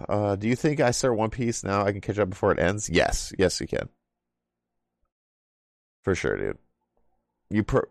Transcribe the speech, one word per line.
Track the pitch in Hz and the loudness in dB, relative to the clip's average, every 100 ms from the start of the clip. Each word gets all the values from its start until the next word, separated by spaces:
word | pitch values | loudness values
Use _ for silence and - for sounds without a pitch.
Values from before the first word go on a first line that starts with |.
| - | -4
uh, | 104 104 98 | 0 0 0
do | 110 | 0
you | |
think | 123 156 143 | 0 0 2
I | 120 | 0
start | 120 131 107 | 2 0 0
One | 110 | -2
Piece | 120 117 - | -2 -4 -2
now? | 98 101 | 0 2
I | 101 | 2
can | 101 | 0
catch | - 101 | -4 0
up | 95 | -2
before | 98 104 | 2 2
it | 82 | 4
ends? | 85 101 - | 2 0 0
Yes. | 82 - - - - | 2 2 0 -6 0
Yes, | 90 - | 0 2
you | - | -4
can. | - - _ _ _ _ _ _ _ _ _ _ _ _ _ _ _ _ _ _ _ _ _ | -4 -6 _ _ _ _ _ _ _ _ _ _ _ _ _ _ _ _ _ _ _ _ _
For | 98 | -2
sure, | 90 64 50 | -2 0 -2
dude. | 50 50 _ _ _ _ _ _ _ _ _ | -4 -6 _ _ _ _ _ _ _ _ _
You | 107 | -2
per-, | 101 135 - | 0 0 0